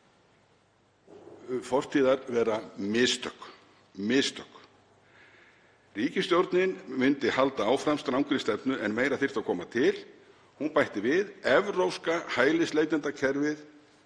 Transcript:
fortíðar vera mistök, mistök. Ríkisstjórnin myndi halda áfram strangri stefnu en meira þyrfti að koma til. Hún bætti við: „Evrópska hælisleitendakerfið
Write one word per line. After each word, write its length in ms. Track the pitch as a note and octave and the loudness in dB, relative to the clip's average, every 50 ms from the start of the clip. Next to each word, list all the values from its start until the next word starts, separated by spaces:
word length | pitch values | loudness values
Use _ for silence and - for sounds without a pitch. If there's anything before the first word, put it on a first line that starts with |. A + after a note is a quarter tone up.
| _ _ _ _ _ _ _ _ _ _ _ _ _ _ _ _ _ _ _ _ _ - - - - - - - - - B2+ A#2+ | _ _ _ _ _ _ _ _ _ _ _ _ _ _ _ _ _ _ _ _ _ -20 -20 -20 -20 -20 -20 -16 -10 -6 -6 -6
fortíðar 640 | F#2+ - B2 C#3 D3 - - D3 C3 B2+ C3+ C3 - - | -4 0 0 0 0 2 2 4 4 4 4 2 0 -2
vera 320 | A#2 A#2+ A2+ A2+ G#2+ A2 - - - | 0 0 2 2 0 -2 -4 -8 -10
mistök, 720 | - G2 G2+ G#2+ A#2 B2+ A#2 - - - - - - - - - - _ _ _ _ _ _ - | -6 -4 0 2 2 2 2 2 -2 -6 -10 -12 -14 -18 -20 -20 -20 _ _ _ _ _ _ -12
mistök. 640 | F#2+ G2+ A2 B2 C#3 C3 - - - - - - - - - _ _ _ _ _ _ _ _ _ - - - - - - _ _ _ _ _ _ _ _ _ - | -6 -2 0 2 2 2 0 -4 -10 -16 -18 -20 -20 -20 -20 _ _ _ _ _ _ _ _ _ -20 -20 -20 -20 -20 -20 _ _ _ _ _ _ _ _ _ -8
Ríkisstjórnin 800 | G2+ A#2 E3 - G3 F3 - E3+ E3+ F3+ F3 F3+ F3+ F#3 F#3+ F3 - - | -4 -4 -4 -2 -2 -2 2 2 2 2 2 2 2 2 0 -2 -6 -10
myndi 440 | B2 C3 C3 B2 C#3 D3 - - G#2+ | -8 -4 0 2 2 2 2 0 0
halda 380 | - C3 C3+ C#3 C3 - G2+ G#2+ | 2 2 2 2 2 0 0 2
áfram 280 | C3 C#3 - D3+ D3+ C#3+ | 2 2 2 0 0 0
strangri 380 | - C#3 B2 C3+ C#3+ - C#3 - | 0 -2 0 0 0 0 -2 -2
stefnu 340 | - - G#2+ G#2 - C3 C3 - A2+ | 0 -2 -2 -2 0 -2 -2 -2 -2
en 120 | G#2 G#2+ | -2 0
meira 240 | A#2 C3 C#3+ C3 A2 | 0 0 0 0 0
þyrfti 200 | C#3 C3+ - A2+ | -2 -2 -2 -2
að 80 | G2+ | -2
koma 200 | - G2+ F2 E2+ - | -2 -2 -4 -4 -4
til. 220 | - A#2 C#3+ F#3+ G#3 - - - - - - - - _ _ _ _ - | 0 2 2 2 2 -2 -6 -18 -20 -20 -20 -20 -20 _ _ _ _ -8
Hún 140 | C#3 D#3 - | -6 -2 2
bætti 300 | D3 B2 - - G#2 G2 | 2 0 0 0 -4 0
við: 280 | B2 D3+ F#3 G#3 F#3+ - - - | 0 0 0 0 -2 -6 -4 0
„Evrópska 800 | A#2 C3 E3 G3+ G3+ F3+ F3+ F#3 F3+ - - - E3+ E3 E3+ - - - | 4 4 4 2 2 0 0 0 0 -2 -4 -4 -4 -4 -4 -4 -4 0
hælisleitendakerfið 1300 | A#2+ B2+ C#3+ D#3+ E3 E3 D#3+ - D3+ D#3+ D#3 E3 D3+ C#3+ D3 C#3 - C#3 C3+ C3+ C#3+ D3 D3+ D3+ D3 - - - - _ _ _ _ _ | 2 2 4 4 2 0 2 2 0 0 2 0 -2 -2 -4 -4 -2 -2 0 0 0 -2 -2 -4 -6 -10 -20 -20 -20 _ _ _ _ _